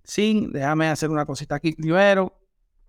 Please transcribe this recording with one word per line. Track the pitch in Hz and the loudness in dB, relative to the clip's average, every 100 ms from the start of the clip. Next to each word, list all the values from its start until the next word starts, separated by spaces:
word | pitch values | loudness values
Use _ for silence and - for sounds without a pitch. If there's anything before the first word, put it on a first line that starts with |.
sin, | - - 214 214 - | -8 0 2 2 -2
déjame | 143 139 156 160 | -4 -2 0 0
hacer | 151 156 | 0 -2
una | 151 | -2
cosita | 147 135 147 | -4 -6 -6
aquí | 143 165 | -4 -4
primero. | 156 160 175 202 190 185 _ _ _ _ _ | -2 0 4 4 4 0 _ _ _ _ _